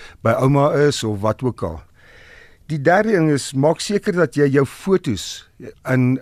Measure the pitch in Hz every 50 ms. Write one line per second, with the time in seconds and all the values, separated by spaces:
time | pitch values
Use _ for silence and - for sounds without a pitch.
0 | - - - - - 113 110 - 127 135 143 143 143 156 165 139 147 147 135 -
1 | 117 110 107 98 104 110 107 - 131 123 - - 101 85 82 80 - _ _ _
2 | - - - - - - - - - - - _ _ - 160 147 135 165 175 202
3 | 220 226 214 175 160 156 147 131 - - 131 135 139 156 165 - - - 202 196
4 | - 214 175 180 160 139 - 147 147 139 131 139 139 - - - - 185 190 185
5 | - 147 101 90 - - - - - _ _ - - - - _ - 139 131 127
6 | 127 127 131 131